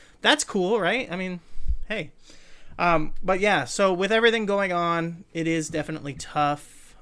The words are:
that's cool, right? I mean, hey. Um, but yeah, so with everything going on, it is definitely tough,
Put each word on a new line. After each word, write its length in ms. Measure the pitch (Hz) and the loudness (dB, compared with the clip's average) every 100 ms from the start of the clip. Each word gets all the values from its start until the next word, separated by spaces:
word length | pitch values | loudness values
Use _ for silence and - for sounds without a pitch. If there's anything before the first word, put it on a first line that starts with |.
| - _ | -20 _
that's 200 | 208 302 | 4 4
cool, 360 | - 208 180 226 | 2 -2 0 2
right? 260 | 175 226 247 | 2 0 -4
I 40 | 175 | -6
mean, 240 | 185 180 - - - - - | -6 -8 -4 0 2 2 -2
hey. 260 | 214 151 - - - - - - - | -6 -8 -14 -20 -20 -20 -20 -14 0
Um, 340 | 175 160 156 - | 2 4 2 0
but 180 | 185 185 | 0 2
yeah, 240 | 208 180 - | 2 2 0
so 260 | - 196 | 0 2
with 180 | 180 190 | 2 2
everything 360 | 220 233 226 202 | 4 4 2 0
going 260 | 202 190 | 0 0
on, 520 | 175 170 170 165 170 - | 0 0 0 -2 -6 -10
it 120 | 165 165 | -4 -2
is 220 | 165 156 | -2 -2
definitely 460 | 160 147 156 143 | -6 -6 -8 -10
tough, 800 | 131 - 151 147 147 - - - - | -10 -6 -2 0 -2 -8 -20 -20 -20